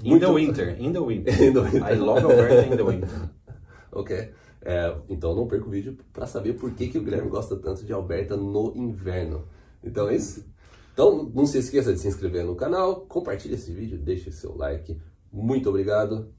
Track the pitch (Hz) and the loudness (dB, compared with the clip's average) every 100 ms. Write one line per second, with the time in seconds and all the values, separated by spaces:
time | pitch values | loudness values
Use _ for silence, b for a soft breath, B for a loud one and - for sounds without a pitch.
0 | 107 165 175 156 147 110 90 - 131 180 | 6 8 8 6 4 0 -2 -4 -4 -2
1 | 135 107 87 - 139 131 95 - - 113 | -2 -2 0 6 6 6 4 2 2 2
2 | 104 110 151 120 113 123 127 120 98 90 | 4 4 6 6 8 6 6 2 0 0
3 | 87 - - - - - b b b - | -4 -8 -10 -12 -20 -20 b b b -10
4 | - 95 110 b b b - 87 85 78 | -6 -8 -8 b b b -6 -4 -4 -6
5 | - 90 85 98 117 101 - 101 110 - | -8 -6 -2 -2 -2 -4 -4 -6 -8 -12
6 | - - - - 107 - - - - 110 | -16 -12 -8 -6 -6 -4 -6 -6 -6 -4
7 | - - - - - 98 98 95 104 101 | -4 -4 -4 -6 -6 -6 -6 -8 -8 -8
8 | 92 87 101 101 98 104 110 - 123 95 | -4 -6 -4 -6 -4 -2 -2 -4 -8 -6
9 | 92 90 80 78 - b b b - 104 | -6 -6 -4 -8 -10 b b b -8 -2
10 | 101 120 - - - - b b b - | 0 0 -2 -10 -18 -20 b b b 4
11 | 135 - 117 117 143 131 117 139 120 90 | 6 6 0 0 2 2 0 0 2 0
12 | 101 95 92 87 87 87 - 180 190 190 | -2 -4 -4 -4 -4 -4 -2 0 0 -2
13 | - - - - - - - 85 113 80 | -6 -6 -4 -6 -6 -8 -8 -10 -8 -6
14 | 76 - - - - - 78 80 - 78 | -4 -4 -6 -14 -14 -8 -6 -6 -8 -12
15 | b b _ 101 113 135 107 98 98 104 | b b _ -6 -2 0 2 0 2 0
16 | 104 110 110 | 0 -4 -8